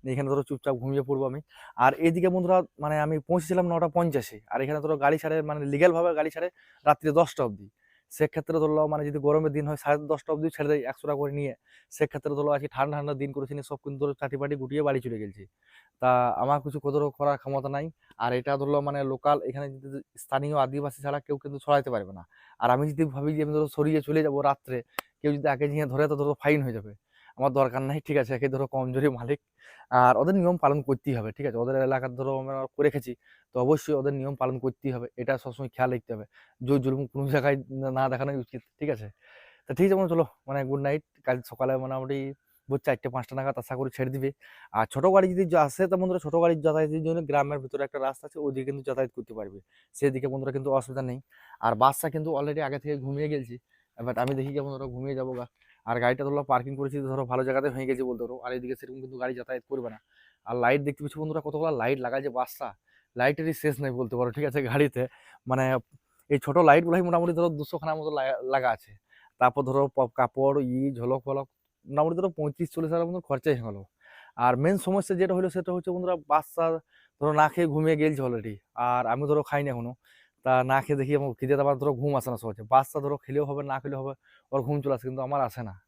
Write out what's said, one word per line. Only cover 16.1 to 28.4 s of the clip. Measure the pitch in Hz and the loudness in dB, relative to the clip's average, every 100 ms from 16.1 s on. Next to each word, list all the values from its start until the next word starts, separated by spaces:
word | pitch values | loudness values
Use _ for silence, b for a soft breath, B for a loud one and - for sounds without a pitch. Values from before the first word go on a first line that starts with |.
| 127 123 76 | 4 2 0
আমার | 123 143 | 0 0
কিছু | 139 143 139 | -2 -6 -2
ধরো | 143 143 | 0 -2
করার | - 143 139 | 0 0 0
ক্ষমতা | - 139 135 | -2 -4 -4
নাই। | 139 160 - b b | -6 -8 -14 b b
আর | 117 | -2
এটা | 123 127 139 | 0 0 -2
ধরো, | 139 147 | 2 0
মানে, | 143 143 | 0 -4
লোকাল, | 135 131 147 147 | -4 -2 2 2
এখানে | 110 131 143 | 0 -6 -8
যদি | 135 135 135 - - | -10 -12 -14 -14 -20
স্থানীয় | - 135 143 151 | -4 -2 0 0
আদিবাসী | 131 139 143 - | 0 0 -6 -6
ছাড়া | 143 143 | -6 -6
কেউ | - 143 | -4 -6
কিন্তু | 143 139 | -6 -12
ছড়াইতে | - 143 135 | 2 2 2
পারবে | 117 95 | -4 -4
না। | 98 82 b b b | -12 -20 b b b
আর | 120 | 2
আমি | 123 151 | 2 2
যদি | 143 156 | 0 -2
ভাবি | 135 143 156 | 0 -2 -2
যে | |
আমি | 151 | 0
ধরো | 151 151 | 0 0
সরিয়ে | - 147 156 | 0 2 2
চলে | 143 156 | 2 2
যাবো | 156 139 | 2 2
রাত্রে, | 143 139 - 127 117 B B B | 0 0 -2 -8 -6 B B B
কেউ | 147 | -2
যদি | 147 147 | 0 0
আগে | 135 147 | 0 0
নিয়ে | 143 151 | 0 -2
ধরে, | 127 151 | 0 0
তো | 147 | 2
ধরো | 143 | 0
ফাইন | 143 147 151 | 0 2 2
হয়ে | 135 | 0
যাবে, | 110 104 104 _ b b b | -6 -10 -20 _ b b b
আমার | 135 | 0
দরকার | 131 131 123 | 4 2 2
নাই, | 135 147 | -4 -4
ঠিক | - 147 | 0 0
আছে? | 120 | 2
একে | 127 | 0